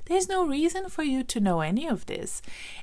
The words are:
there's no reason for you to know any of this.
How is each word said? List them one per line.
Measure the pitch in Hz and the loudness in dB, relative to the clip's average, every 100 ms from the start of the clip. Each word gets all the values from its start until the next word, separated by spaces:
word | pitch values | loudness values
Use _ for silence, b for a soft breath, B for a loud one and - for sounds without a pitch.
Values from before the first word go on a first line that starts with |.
| - | 0
there's | 359 370 | 2 2
no | 381 339 | 2 2
reason | 277 330 359 381 | 4 2 0 -6
for | - | -2
you | 302 262 | 0 0
to | 254 233 | 0 2
know | 196 170 | 4 4
any | 156 208 320 | 2 0 0
of | 233 - | -2 -2
this. | - - - - B B B | -6 -6 -6 -6 B B B